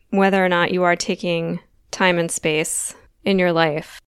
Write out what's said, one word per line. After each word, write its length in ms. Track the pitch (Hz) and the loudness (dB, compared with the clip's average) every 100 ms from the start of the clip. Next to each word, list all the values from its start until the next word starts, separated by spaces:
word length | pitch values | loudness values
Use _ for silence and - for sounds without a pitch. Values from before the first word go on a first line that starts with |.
| - | -4
whether 340 | 196 196 190 | 2 2 4
or 40 | 185 | 2
not 240 | 175 175 | 2 0
you 100 | 185 | 0
are 140 | 180 170 | 0 0
taking 640 | - 180 180 170 165 175 - _ _ | -2 -4 -4 -4 -4 -8 -12 _ _
time 260 | - 190 175 | -2 0 2
and 100 | 165 | -2
space 640 | - 165 156 165 - - - _ _ | -2 -2 -2 -2 -6 -8 -12 _ _
in 140 | 202 190 | 0 2
your 140 | 180 | 2
life 480 | 165 165 151 - - _ | 2 0 0 -8 -18 _